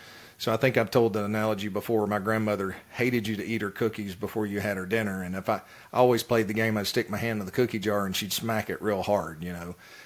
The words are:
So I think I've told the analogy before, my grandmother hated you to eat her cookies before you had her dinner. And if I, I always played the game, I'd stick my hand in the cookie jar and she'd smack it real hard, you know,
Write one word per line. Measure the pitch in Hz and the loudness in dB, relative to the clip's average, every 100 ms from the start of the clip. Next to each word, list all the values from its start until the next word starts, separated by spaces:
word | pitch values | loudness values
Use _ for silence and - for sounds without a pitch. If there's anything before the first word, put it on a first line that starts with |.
| - - - - | -20 -20 -20 -8
So | - | 0
I | 113 | 2
think | 131 120 | 4 4
I've | 107 | 4
told | 127 113 | 4 4
the | 107 101 | 2 -2
analogy | 107 110 101 104 | 0 0 0 -4
before, | 98 - 113 101 | -4 0 2 2
my | 104 | 0
grandmother | 98 110 107 101 95 - - | 0 0 2 0 -2 -6 -10
hated | - 123 120 107 | -2 0 2 0
you | 104 | -4
to | 87 | -2
eat | 113 | -2
her | 101 | -4
cookies | - 113 107 101 87 | -2 -2 -2 -8 -6
before | 101 113 104 | -6 -2 -2
you | 101 | -2
had | 104 98 | -2 -2
her | 92 | -2
dinner. | 113 104 95 | 0 0 -4
And | 90 92 | -4 -4
if | 95 | -2
I, | 104 - - - | -2 -4 -20 -4
I | 117 | 4
always | 127 117 | 6 4
played | - 117 104 | 2 2 2
the | |
game, | 107 110 107 | 2 0 0
I'd | 98 | 0
stick | 123 110 | -2 -2
my | 101 | -2
hand | 117 110 | -2 -4
in | 95 | -4
the | |
cookie | - 120 110 | 0 0 0
jar | 104 104 98 | 0 0 0
and | 92 | -2
she'd | 98 | -2
smack | - 117 110 104 | -4 -2 -2 -2
it | 90 | -4
real | 104 95 | -2 0
hard, | 92 101 80 78 | 2 0 0 -8
you | 87 | -8
know, | 85 85 87 - - | -8 -10 -12 -16 -20